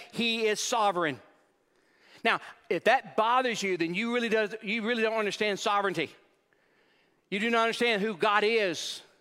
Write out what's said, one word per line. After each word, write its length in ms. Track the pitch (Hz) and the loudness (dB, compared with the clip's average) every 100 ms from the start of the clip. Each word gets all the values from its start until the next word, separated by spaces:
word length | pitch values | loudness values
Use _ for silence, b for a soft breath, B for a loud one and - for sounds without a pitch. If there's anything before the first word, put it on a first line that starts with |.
| B | B
He 360 | - 233 226 220 | -4 -2 0 0
is 120 | 208 | 0
sovereign. 640 | - 240 208 180 160 123 - _ _ _ _ _ b b b b | 0 0 2 2 -2 -4 -12 _ _ _ _ _ b b b b
Now, 160 | 226 185 B B - | 0 0 B B -4
if 160 | 170 | 0
that 320 | 208 254 196 - | 4 2 2 0
bothers 460 | 220 254 254 214 | 2 2 2 -2
you, 140 | 196 175 | -2 -2
then 180 | 165 | -2
you 180 | 180 233 | -2 -2
really 160 | 240 233 | 0 0
does, 280 | 220 208 214 | 0 0 -4
you 220 | 202 226 | -6 -4
really 200 | 214 240 | -2 0
don't 160 | 220 220 | 0 0
understand 420 | 208 - 214 196 | -2 -2 -2 -2
sovereignty. 500 | 220 202 196 165 139 - _ _ _ b b b b b b b - | 0 0 0 -2 -6 -8 _ _ _ b b b b b b b -8
You 80 | 196 | -2
do 100 | 226 | 2
not 140 | 233 | 2
understand 400 | 226 214 240 208 | 2 2 0 0
who 140 | 220 175 | -2 0
God 260 | 214 208 | 2 4
is. 580 | 208 226 196 147 - - - _ | 4 2 0 -2 -8 -12 -16 _